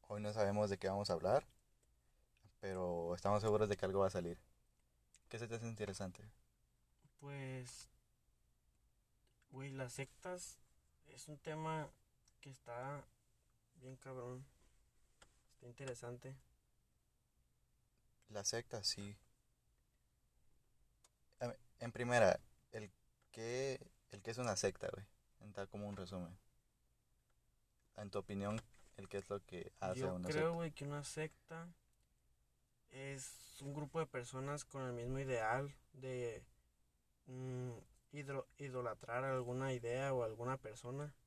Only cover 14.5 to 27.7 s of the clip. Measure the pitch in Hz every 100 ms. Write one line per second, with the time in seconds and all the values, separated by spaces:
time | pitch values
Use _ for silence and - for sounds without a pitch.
14.5 | - - - - _ - _ - - _
15.5 | - 123 120 135 117 120 123 135 135 -
16.5 | _ _ _ _ _ _ _ _ _ _
17.5 | _ _ _ _ _ _ _ - 107 101
18.5 | 113 - 113 - - 101 101 - _ _
19.5 | _ _ _ _ _ _ _ _ _ -
20.5 | - _ _ - _ - _ _ - 120
21.5 | - - - 120 117 123 123 98 - -
22.5 | - _ 113 104 - _ _ _ - 113
23.5 | 123 135 127 - - _ 101 110 113 123
24.5 | 95 101 - - - 101 - _ - 104
25.5 | 98 98 101 104 101 90 95 85 98 -
26.5 | _ _ _ _ _ _ _ _ _ _
27.5 | _ _